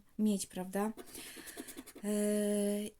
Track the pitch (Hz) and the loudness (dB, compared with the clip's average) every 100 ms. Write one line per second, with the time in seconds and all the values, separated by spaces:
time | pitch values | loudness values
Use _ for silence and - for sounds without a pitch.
0 | - - 214 196 - 185 185 190 214 - | -4 2 4 4 0 -6 -4 0 0 -2
1 | - - - - - - - - - - | -12 -14 -14 -14 -14 -12 -12 -14 -16 -6
2 | 208 208 208 208 208 208 202 208 214 | 0 2 4 4 4 4 2 2 -2